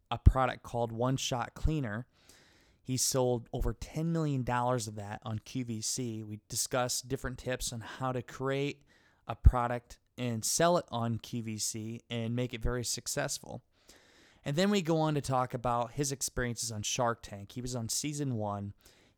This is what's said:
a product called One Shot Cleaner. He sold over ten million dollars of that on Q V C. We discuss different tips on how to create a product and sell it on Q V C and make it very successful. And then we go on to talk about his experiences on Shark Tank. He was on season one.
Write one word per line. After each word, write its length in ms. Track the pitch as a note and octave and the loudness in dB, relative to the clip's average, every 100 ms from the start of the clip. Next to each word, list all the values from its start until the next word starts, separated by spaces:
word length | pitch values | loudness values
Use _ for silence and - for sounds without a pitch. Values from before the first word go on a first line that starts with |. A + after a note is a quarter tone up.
| _ | _
a 60 | A#2 | 6
product 460 | - C3 B2+ G#2 | 8 8 6 0
called 280 | - A#2+ A#2 | -4 -2 -2
One 240 | A2+ B2 C3 | 2 2 2
Shot 380 | - B2 A2+ | 0 -2 -4
Cleaner. 540 | - - D#3 A#2+ G#2+ - _ - - - _ _ _ | 0 2 2 0 -4 -8 _ -20 -20 -20 _ _ _
He 140 | - B2+ | -4 0
sold 540 | - C3 B2+ B2 A#2 | 0 2 2 0 -2
over 220 | B2+ B2 | -2 -2
ten 400 | G#2+ - D3+ E3 | -2 -6 -4 0
million 300 | E3 D3+ C3+ | 2 2 0
dollars 440 | A#2+ B2 B2 B2+ G#2+ | 0 0 2 0 -2
of 80 | G#2+ | -8
that 240 | G2+ A2 A2+ | -10 -8 -6
on 140 | A2 | -6
Q 260 | - C3 A#2+ | -6 -6 -4
V 160 | A2 | -4
C. 420 | G#2+ - B2 A2 | -4 -4 -4 -6
We 160 | G#2+ G#2+ - | -8 -12 -6
discuss 540 | A2+ - C3 B2 - | -4 -2 0 0 -2
different 360 | B2 C3 B2+ B2+ | -4 -6 -6 -6
tips 360 | B2+ B2+ - | -6 -4 -4
on 80 | A#2 | -6
how 320 | G#2 - C3 | -10 -6 -4
to 80 | B2+ | -2
create 600 | - - C3+ C3+ C#3+ - _ _ _ _ - | -6 -4 -2 0 -2 -4 _ _ _ _ -10
a 80 | A2+ | 6
product 640 | - B2 A#2+ A#2+ - - _ - | 8 8 6 0 -6 -20 _ -4
and 280 | B2 A2+ - | -2 -2 0
sell 320 | - E3+ F3 | 4 4 4
it 80 | - | 2
on 280 | A#2 A#2 A2 | -2 -2 -2
Q 260 | - A#2+ | -4 -8
V 140 | A2+ G#2+ | -6 -4
C 420 | - A2+ A2 A#2 - | -4 -6 -8 -10 -8
and 240 | A#2+ A2+ | -4 -2
make 200 | A#2+ B2 | -2 -4
it 80 | A2+ | -2
very 240 | A#2+ B2 A#2 | -2 0 -2
successful. 760 | - - - C#3+ - - A#2+ - _ - - - - - _ C#3 | -4 -4 -4 -2 -4 -8 -14 -14 _ -20 -20 -20 -20 -20 _ -2
And 100 | C#3+ | 2
then 140 | G3 | 4
we 120 | G#3 | 4
go 200 | D#3+ D#3+ | 4 2
on 140 | D#3 D3 | 2 0
to 60 | |
talk 320 | C3 C3 B2+ | 0 0 0
about 380 | B2 A#2+ A#2+ A2+ | -2 0 2 0
his 220 | C3+ C#3+ | -2 -4
experiences 580 | C#3 - - B2 A#2 A#2 | -2 -4 -2 -2 -2 -6
on 100 | G#2+ | -4
Shark 420 | G2+ - A#2+ A2+ | -2 0 2 0
Tank. 280 | - G2+ G2+ | -6 -14 -10
He 100 | B2+ | -8
was 140 | B2 B2 | -6 -4
on 140 | A2 | -2
season 460 | - D3 D3 C#3 A#2 | -2 -2 -2 -2 -2
one. 360 | G#2 G2+ G2+ - - - _ | -2 -4 -6 -10 -20 -20 _